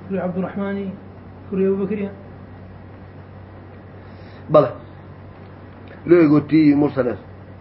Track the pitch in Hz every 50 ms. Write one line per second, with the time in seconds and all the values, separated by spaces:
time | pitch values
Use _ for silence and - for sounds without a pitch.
0 | - - 196 185 175 185 170 180 175 175 - 202 196 196 202 196 196 190 190 -
1 | - - - - - - - - - - 202 190 190 190 196 196 202 185 214 202
2 | 196 196 - - - - - - - - - - - - - - - - - -
3 | - - - - - - - - - - - - - - - - - - - -
4 | - - - - - - - - - - 156 151 139 123 - - - - - -
5 | - - - - - - - - - - - - - - - - - - - -
6 | - 147 170 175 165 147 151 147 147 - 143 160 156 147 143 143 147 143 127 135
7 | 123 123 107 92 - - - - - - - -